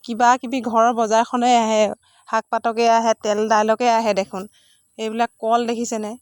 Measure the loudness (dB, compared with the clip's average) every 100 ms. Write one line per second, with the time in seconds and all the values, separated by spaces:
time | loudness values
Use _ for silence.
0 | -10 0 2 2 -2 -6 -2 2 2 0
1 | 0 0 0 0 2 2 2 2 0 -2
2 | _ _ -6 -6 -2 -4 -2 0 2 4
3 | 2 -2 -2 -2 2 2 2 0 2 2
4 | 0 -2 -4 -10 -14 _ _ _ _ -10
5 | -8 -4 -4 _ -2 0 0 -4 -4 -6
6 | -8 -14